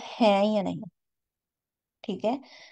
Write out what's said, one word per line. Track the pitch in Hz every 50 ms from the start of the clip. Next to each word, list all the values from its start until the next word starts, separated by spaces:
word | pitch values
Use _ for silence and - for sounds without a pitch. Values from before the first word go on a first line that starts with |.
| - - - -
हैं | 233 214 202 196 202
या | 214 214 208 185
नहीं, | 180 - - 220 170 - _ _ _ _ _ _ _ _ _ _ _ _ _ _ _ _ _ _ _ _ _ -
ठीक | - 190 180 -
है। | 214 247 285 - - - - - -